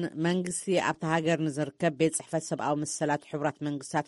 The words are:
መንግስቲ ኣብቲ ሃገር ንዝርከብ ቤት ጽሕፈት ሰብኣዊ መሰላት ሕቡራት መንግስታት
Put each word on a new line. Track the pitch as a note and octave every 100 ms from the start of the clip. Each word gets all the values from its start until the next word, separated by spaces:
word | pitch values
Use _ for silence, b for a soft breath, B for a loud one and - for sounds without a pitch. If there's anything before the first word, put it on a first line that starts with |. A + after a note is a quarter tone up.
| F3 D3+
መንግስቲ | E3 F3+ F3+ F3 - F3
ኣብቲ | B2+ D#3+ D#3+
ሃገር | E3 D#3+ D#3+
ንዝርከብ | D#3 C#3 C#3+ - E3+ C3+
ቤት | D#3+ D3+
ጽሕፈት | - D#3+ -
ሰብኣዊ | C3 A#2 D3
መሰላት | D3+ - D3+ D3 -
ሕቡራት | D3+ D3 -
መንግስታት | D3 C#3+ - D#3